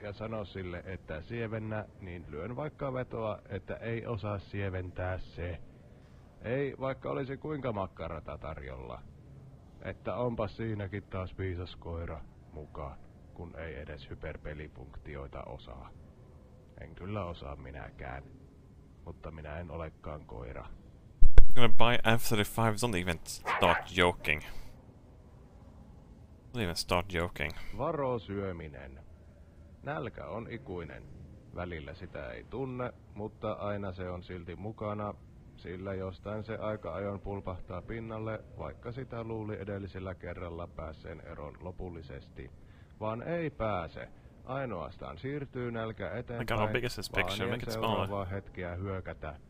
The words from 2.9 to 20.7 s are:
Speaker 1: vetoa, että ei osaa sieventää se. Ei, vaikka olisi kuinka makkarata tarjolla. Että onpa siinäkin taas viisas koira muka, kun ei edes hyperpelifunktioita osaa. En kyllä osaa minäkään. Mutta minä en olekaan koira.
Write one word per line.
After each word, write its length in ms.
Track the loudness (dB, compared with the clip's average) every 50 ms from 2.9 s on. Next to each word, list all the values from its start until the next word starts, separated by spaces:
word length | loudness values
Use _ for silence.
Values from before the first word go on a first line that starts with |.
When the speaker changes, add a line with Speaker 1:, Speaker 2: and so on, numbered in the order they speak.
Speaker 1:
vetoa, 460 | -6 -8 -8 -8 -8 -8 -6 -6 -8 -8 -10 -12
että 280 | -12 -10 -10 -10 -12
ei 300 | -10 -8 -8 -8 -8 -6
osaa 320 | -8 -8 -6 -6 -6 -8 -8
sieventää 800 | -8 -10 -8 -8 -6 -6 -6 -8 -8 -8 -10 -8 -6 -6 -6 -8
se. 420 | -10 -12 -12 -10 -10 -10 -10 -12 -14 -18 -20 -20 -20 -20 -20 -20 -20 -20 -20 -20 -20 -20 -20 -14
Ei, 320 | -8 -6 -6 -4 -6 -6 -8 -8
vaikka 300 | -8 -8 -8 -8 -8 -6
olisi 260 | -6 -6 -6 -8 -10
kuinka 360 | -10 -10 -10 -8 -6 -6 -6
makkarata 680 | -6 -6 -6 -8 -8 -10 -10 -10 -10 -10 -10 -12 -12 -12
tarjolla. 640 | -10 -12 -12 -12 -12 -12 -14 -12 -12 -14 -14 -14 -16 -20 -20 -20 -20 -20 -20 -20 -20 -20 -20 -20 -20 -20 -20 -14
Että 320 | -12 -12 -12 -10 -8 -8 -6
onpa 320 | -4 -4 -4 -4 -4 -6 -6
siinäkin 540 | -6 -8 -8 -6 -6 -6 -8 -8 -10 -10
taas 360 | -10 -10 -8 -8 -8 -8 -8 -8
viisas 380 | -8 -6 -6 -8 -10 -12 -14
koira 440 | -14 -12 -12 -10 -10 -10 -10 -12 -14 -14 -18 -20 -20 -20 -18
muka, 440 | -16 -16 -16 -14 -12 -12 -12 -12 -12 -16 -18 -20 -20 -20 -20 -20 -16
kun 220 | -16 -16 -14 -14 -14
ei 200 | -12 -12 -12 -12
edes 300 | -14 -14 -14 -16 -14 -16
hyperpelifunktioita 1300 | -14 -12 -12 -12 -12 -12 -12 -12 -12 -12 -14 -16 -16 -18 -18 -18 -18 -18 -16 -14 -14 -14 -14 -14 -14 -14
osaa. 480 | -14 -14 -14 -16 -16 -18 -18 -18 -18 -18 -20 -20 -20 -20 -20 -20 -20 -20 -20 -20 -20 -20 -20 -20 -20 -20 -20 -18
En 140 | -18 -18 -16
kyllä 300 | -14 -12 -8 -8 -6 -6
osaa 320 | -8 -10 -12 -14 -14 -14
minäkään. 680 | -14 -14 -16 -14 -14 -16 -16 -16 -14 -14 -12 -12 -14 -16 -18 -20 -20 -20 -20 -20 -20 -20 -20 -20 -20 -20 -20 -20 -18 -18
Mutta 260 | -18 -16 -14 -14 -14
minä 280 | -14 -14 -12 -12 -12 -12
en 120 | -10 -10
olekaan 560 | -10 -10 -12 -12 -14 -14 -12 -12 -12 -12 -14
koira. 400 | -14 -14 -14 -12 -12 -12 -14 -14 -14